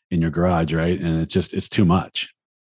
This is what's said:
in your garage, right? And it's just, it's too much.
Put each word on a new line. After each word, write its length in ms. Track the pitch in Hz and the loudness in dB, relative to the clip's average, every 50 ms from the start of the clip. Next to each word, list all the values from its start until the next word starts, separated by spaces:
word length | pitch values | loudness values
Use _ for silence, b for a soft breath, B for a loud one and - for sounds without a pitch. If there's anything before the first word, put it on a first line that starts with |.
| b - | b -4
in 100 | 92 85 | -2 -2
your 120 | 82 82 | -2 0
garage, 420 | 76 85 87 92 90 82 82 73 80 | 0 0 0 2 2 2 0 0 0
right? 260 | 80 82 85 - 71 | 0 0 0 -2 -2
And 220 | 80 85 82 82 | -2 -2 -2 -2
it's 120 | 82 - - | -2 -2 -2
just, 200 | 95 85 - - | -2 -2 -2 -4
it's 160 | 95 - - | -8 -6 -2
too 160 | - - 104 | 2 2 4
much. 480 | 85 87 95 92 - - - - - _ _ _ _ _ _ _ _ _ | 4 4 2 0 -4 -8 -10 -10 -12 _ _ _ _ _ _ _ _ _